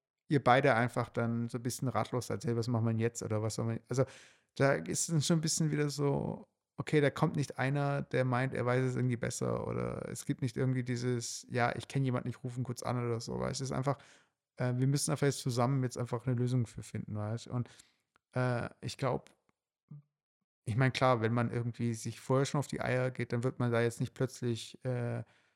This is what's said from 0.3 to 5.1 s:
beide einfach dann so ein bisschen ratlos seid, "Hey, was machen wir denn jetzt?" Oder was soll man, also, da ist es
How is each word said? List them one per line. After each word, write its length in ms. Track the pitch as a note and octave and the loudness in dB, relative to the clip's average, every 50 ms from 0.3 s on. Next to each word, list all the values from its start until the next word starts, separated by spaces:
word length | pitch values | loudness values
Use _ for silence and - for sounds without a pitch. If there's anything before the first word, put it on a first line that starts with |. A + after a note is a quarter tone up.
| D#3 C3 | 0 4
beide 320 | - B2+ B2 C3+ C#3 C#3 A#2+ | 6 6 6 8 8 6 6
einfach 340 | A2+ B2 A#2 - B2+ A#2 - | 6 4 2 0 -2 -4 -2
dann 400 | - B2 A#2 A#2 A#2 A#2 A#2 A#2 | -2 -2 0 0 0 -2 -2 -4
so 100 | - A#2+ | -4 -4
ein 40 | |
bisschen 260 | A#2 B2+ - - C#3 B2+ | -4 -4 -4 -2 -2 0
ratlos 380 | - A2+ A2+ - - B2 - - | 0 0 0 0 -2 -2 -2 -2
seid, 160 | G#2+ G#2 - | -4 -4 -2
"Hey, 120 | A#2+ A#2 | -2 0
was 120 | A#2 A2 B2+ | 0 0 0
machen 160 | A#2+ A2+ A2+ | 0 2 2
wir 60 | A#2 | 2
denn 60 | A2+ A2 | 2 2
jetzt?" 220 | A2+ A#2 - - | 0 0 -2 -4
Oder 200 | - A2 G#2+ G#2+ | -4 -2 -2 0
was 120 | A2 A2 - | 0 -2 -2
soll 120 | - A#2 | -2 -2
man, 140 | A2+ A2+ - - - | -2 -4 -4 -6 -2
also, 160 | B2+ C3+ B2+ - - - - - - _ _ _ _ | 0 0 0 0 -2 -10 -20 -20 -20 _ _ _ _
da 160 | - C3+ C#3 C#3 | 2 2 4 4
ist 340 | D#3 E3 F3 D3+ - - | 2 0 -2 -2 -2 0
es 180 | - | 2